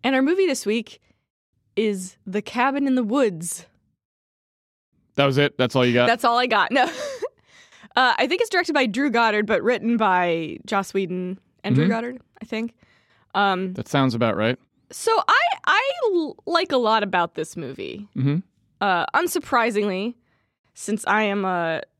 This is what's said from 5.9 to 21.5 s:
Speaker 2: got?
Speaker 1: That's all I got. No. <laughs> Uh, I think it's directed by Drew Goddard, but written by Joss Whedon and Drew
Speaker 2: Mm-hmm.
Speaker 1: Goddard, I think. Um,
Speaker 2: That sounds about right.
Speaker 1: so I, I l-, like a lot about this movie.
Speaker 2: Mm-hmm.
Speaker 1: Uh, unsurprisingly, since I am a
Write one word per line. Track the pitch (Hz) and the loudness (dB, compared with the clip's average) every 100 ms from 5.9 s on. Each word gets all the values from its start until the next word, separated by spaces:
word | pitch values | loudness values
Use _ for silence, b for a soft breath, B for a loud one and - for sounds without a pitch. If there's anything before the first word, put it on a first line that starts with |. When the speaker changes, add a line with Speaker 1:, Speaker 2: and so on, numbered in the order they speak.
Speaker 2:
got? | 120 123 | 4 4
Speaker 1:
That's | 233 | 4
all | 233 240 | 2 2
I | 247 | 2
got. | 208 175 | 2 2
No. | 262 294 508 | 2 0 -2
<laughs> | 587 523 427 _ B B B B B - | -10 -8 -10 _ B B B B B 0
Uh, | 254 - | 2 2
I | 247 | 0
think | 359 | 0
it's | 453 | 0
directed | 381 339 | 0 0
by | 294 262 | 0 0
Drew | 208 285 | 0 0
Goddard, | 233 226 214 214 | 2 2 2 0
but | 202 | 0
written | 220 240 226 233 | 0 0 0 0
by | 214 180 175 165 160 - - | 2 2 2 0 -4 -10 -4
Joss | 202 185 | -4 -2
Whedon | 196 185 180 180 190 _ _ | -4 -2 -4 -6 -10 _ _
and | 185 131 | 0 2
Drew | |
Speaker 2:
Mm-hmm. | 170 | 2
Speaker 1:
Goddard, | 226 240 254 _ _ | 0 -6 -12 _ _
I | |
think. | - 220 226 _ b b b b b 185 | -8 -6 -6 _ b b b b b -2
Um, | 202 185 190 | 0 0 -4
Speaker 2:
That | 185 - | -8 -2
sounds | 143 131 113 | 0 2 2
about | 117 101 | 0 2
right. | 110 131 _ _ _ | -2 -2 _ _ _
Speaker 1:
so | - - 453 - | -4 0 0 2
I, | 508 698 - | 2 2 -2
I | - 392 539 698 494 | 0 2 0 -2 0
l-, | 349 302 - | 0 -2 -8
like | - 349 370 | -2 -2 0
a | 262 | 0
lot | 220 220 | 2 0
about | 202 180 170 - | 0 0 -2 -4
this | 156 - | -10 -10
movie. | 143 135 80 - - - | -12 -10 -12 -12 -10 -2
Speaker 2:
Mm-hmm. | 139 156 - _ _ _ | 0 0 -4 _ _ _
Speaker 1:
Uh, | 196 175 - | 0 0 0
unsurprisingly, | - 349 349 - 240 226 208 202 185 220 240 _ _ _ _ _ | 0 0 -4 0 0 2 0 -2 -2 -6 -8 _ _ _ _ _
since | - - 208 - | -14 -6 -4 0
I | 214 | 0
am | 214 202 | 0 -2
a | 190 | -2